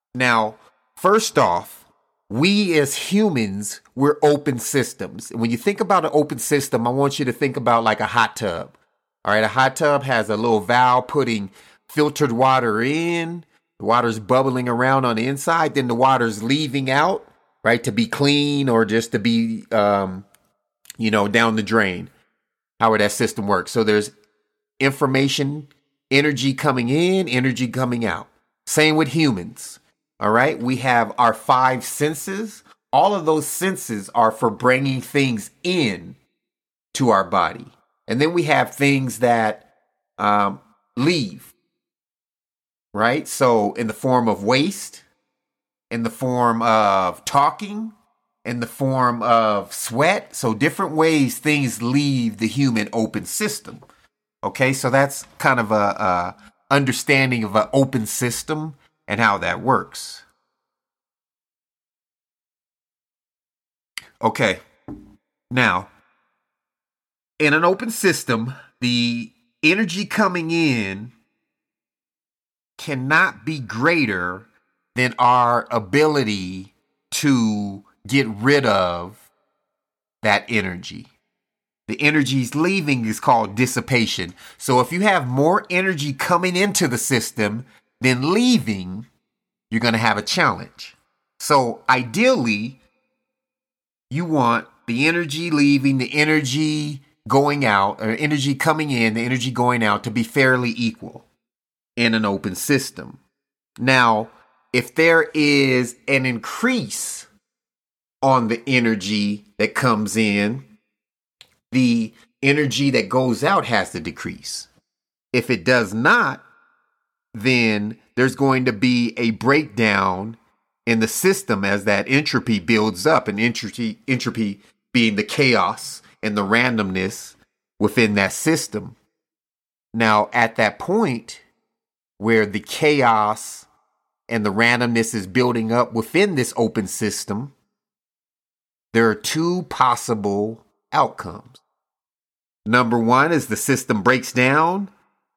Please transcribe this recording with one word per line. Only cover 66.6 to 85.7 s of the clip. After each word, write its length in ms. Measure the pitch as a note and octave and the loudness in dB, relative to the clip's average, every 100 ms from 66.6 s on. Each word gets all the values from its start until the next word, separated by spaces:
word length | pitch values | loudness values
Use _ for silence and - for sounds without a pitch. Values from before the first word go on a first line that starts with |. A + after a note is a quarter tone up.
| _ _ _ _ _ _ _ - | _ _ _ _ _ _ _ -2
in 140 | D3+ | 2
an 100 | D3+ | 4
open 260 | F3 F#3+ A#3 | 4 2 -4
system, 640 | A3 G3 D#3+ - A2+ A#2+ C3+ - _ | 0 0 0 -2 -2 -4 -10 -18 _
the 520 | B2 A#2+ A#2+ A#2 A#2 _ _ _ | -2 0 0 -2 -8 _ _ _
energy 420 | D#3 F#3+ A3 F3 G#3 | 0 2 0 -4 -4
coming 440 | - G3+ F3+ D#3+ | 0 0 0 -2
in 640 | E3 D#3+ A#2+ G2 G2 A#2 - _ _ _ _ _ _ _ _ _ _ _ _ _ _ _ - | 0 2 0 -2 -8 -12 -20 _ _ _ _ _ _ _ _ _ _ _ _ _ _ _ -16
cannot 640 | - C#3 C3 D#3+ F#3 - | -8 -6 0 2 2 -2
be 140 | A2+ D#3 | -8 -8
greater 880 | A2 A2 D3 F3 B2 F#2+ F2+ F#2 - _ _ _ _ | -8 -2 0 2 0 -2 -4 -8 -14 _ _ _ _
than 200 | B2 B2+ B2 | -2 -2 2
our 480 | B2 B2 A#2+ A#2+ - | 4 4 4 0 -2
ability 1040 | A#2+ F#2+ C3+ D#3 D3 A2+ G#2 F#2 F#2+ F#2+ _ _ _ _ | -6 -2 2 2 2 -2 -4 -6 -10 -14 _ _ _ _
to 720 | - D3 C3 A2+ G#2+ G2+ G2 - _ G2+ | -2 2 2 2 -2 -4 -10 -16 _ -2
get 200 | C3+ A#2 | -2 0
rid 360 | G#2 B2 C#3+ | -2 2 2
of 640 | A#2 G2 F2+ F2 F2 A2+ _ _ _ _ _ _ _ _ _ _ | 4 2 0 -2 -8 -16 _ _ _ _ _ _ _ _ _ _
that 220 | A2 G2+ - | 0 0 0
energy. 580 | A2+ F#2+ F2+ - F2 - _ _ _ _ _ _ _ - | -2 -2 -8 -14 -18 -20 _ _ _ _ _ _ _ -10
The 120 | G#2 | -2
energy's 540 | D3 D3+ C3 C3+ A#2+ | 0 2 0 0 -2
leaving 500 | C#3+ E3+ G3 D3 C3 | -2 0 0 0 -2
is 160 | A2+ G#2+ | -2 -2
called 360 | - A#2+ G#2 G#2 | 2 2 0 -2
dissipation. 800 | B2 B2+ - B2+ A2 - F2 - - - | -2 -2 -2 0 0 -4 -8 -14 -20 -10
So 240 | - B2+ | 0 0
if 120 | A#2+ | 2
you 80 | F3 | 0
have 240 | G#3 F#3 B2+ | 0 0 0
more 400 | C3 D3+ G3+ | 0 2 2
energy 440 | - | 0